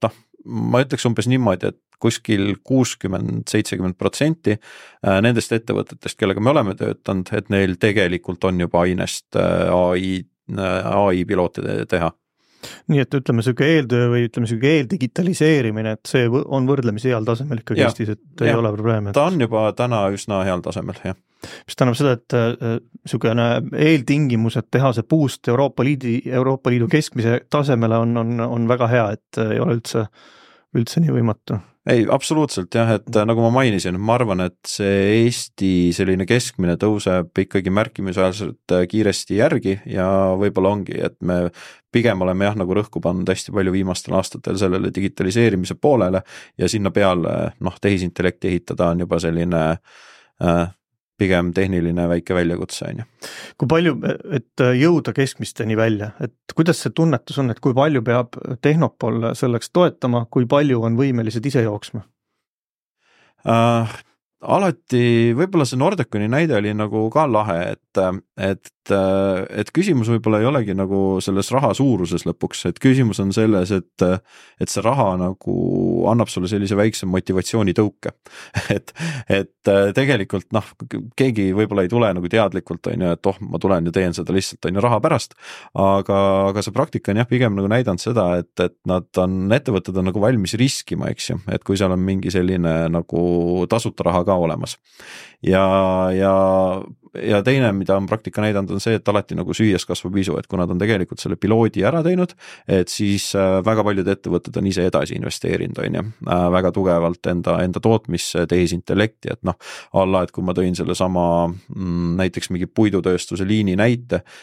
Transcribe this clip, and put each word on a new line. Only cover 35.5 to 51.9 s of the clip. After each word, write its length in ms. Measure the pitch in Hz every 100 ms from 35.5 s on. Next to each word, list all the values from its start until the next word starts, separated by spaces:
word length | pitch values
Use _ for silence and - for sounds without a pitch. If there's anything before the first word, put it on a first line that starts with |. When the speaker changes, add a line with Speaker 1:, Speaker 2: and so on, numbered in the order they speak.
| - 95 90 87 85
Speaker 1:
selline 320 | 95 92 90
keskmine 460 | 117 - - 90 85
tõuseb 640 | 104 104 98 92 85 -
ikkagi 300 | 95 101 92
märkimisväärselt, 1000 | 98 110 - 98 90 92 95 98 - - 90
äh, 80 | 90
kiiresti 480 | 107 104 92 - 98
järgi 380 | 139 147 95 98 -
ja 160 | 98 92 98 95 92
võib-olla 360 | 104 92 92 104
ongi, 240 | 92 87 -
et 80 | - 87
me 140 | 90 87 - - - _
pigem 320 | 120 117 95
oleme 240 | 92 92 101
jah, 120 | 107
nagu 160 | 90 95
rõhku 240 | 104 -
pannud 300 | 85 92 92
hästi 240 | 95 - 101
palju 180 | 95
viimastel 440 | 92 95 90 - 90
aastatel 400 | 90 - - 92
sellele 300 | 98 92 95
digitaliseerimise 840 | 87 98 - 92 113 117 98 92 82
poolele 400 | 147 131 92 92 - - - -
ja 100 | 90
sinna 220 | 110 98
peale, 640 | 90 98 90 82 80 82 -
noh, 160 | 92 -
tehisintellekti 720 | 101 98 90 - 90 - 98
ehitada 400 | 90 - - 87
on 160 | 87 87
juba 140 | 82
selline, 400 | 85 85 87 85 80 85 _ - - - _ -
äh, 320 | 85 85 85 - _ _ _ -
pigem 300 | 98 92 87
tehniline 540 | 87 95 92 85